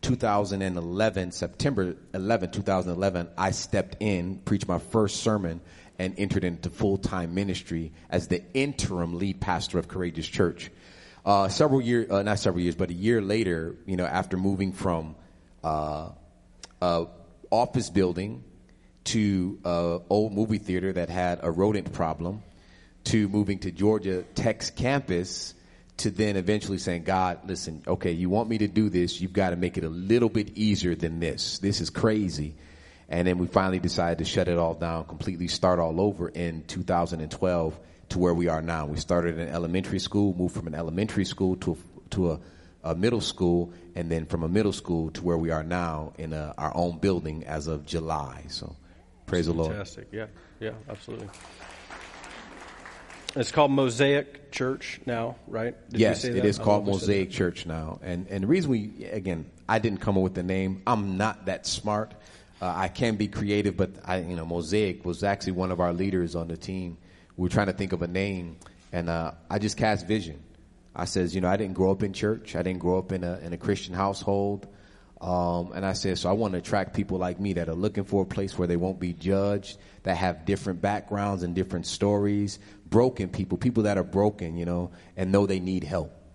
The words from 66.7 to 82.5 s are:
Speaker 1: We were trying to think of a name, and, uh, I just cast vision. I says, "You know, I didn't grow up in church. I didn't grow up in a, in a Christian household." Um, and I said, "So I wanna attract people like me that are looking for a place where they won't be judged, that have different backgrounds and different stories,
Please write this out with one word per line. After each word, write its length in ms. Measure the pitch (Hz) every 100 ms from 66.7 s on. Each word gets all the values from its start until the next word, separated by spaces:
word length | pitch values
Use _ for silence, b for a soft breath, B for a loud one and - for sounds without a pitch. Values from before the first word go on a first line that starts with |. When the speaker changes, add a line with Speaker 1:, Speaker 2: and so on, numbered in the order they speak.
| 95 90 85 b b b -
Speaker 1:
We 80 |
were 60 | 90
trying 180 | 107 101
to 60 |
think 180 | 90 95
of 100 | 90
a 60 | 85
name, 480 | 90 101 95 87 82 B B B
and, 160 | 90 85
uh, 240 | 82 82 - -
I 100 | 104
just 160 | 104 -
cast 320 | 110 104 87
vision. 320 | 107 85 76 - - - - - -
I 80 |
says, 320 | 85 98 90 92
"You 60 |
know, 80 | 90
I 80 | 98
didn't 160 | 104
grow 180 | 92 95
up 100 | 98
in 120 | 104
church. 420 | 95 104 110 - 85
I 80 |
didn't 160 | 87 92
grow 180 | 87 92
up 140 | 92
in 140 | 95 87
a, 120 | 90
in 120 | 80
a 60 | 87
Christian 360 | 87 101 -
household." 720 | 90 98 98 - 101 101 101 - B B B B B
Um, 540 | 87 90 87 87 87 82
and 100 | 95
I 60 |
said, 260 | 92 98 90
"So 120 | 87
I 20 |
wanna 280 | 101 110 95
attract 360 | - 104 92 -
people 220 | 101 92
like 200 | 90 90
me 140 | 101
that 140 | 87 80
are 80 | 82
looking 300 | 101 104 98
for 180 | 101
a 20 | 95
place 320 | - 98 -
where 120 | 87
they 80 | 87
won't 240 | 90 95
be 100 | 87
judged, 640 | 82 82 98 101 101 - - B B
that 120 | - 87
have 300 | 92 82 -
different 360 | 98 - 90
backgrounds 600 | 98 101 - 101 101 98
and 100 | 87
different 340 | 87 92 90 85
stories, 680 | - 101 104 101 101 101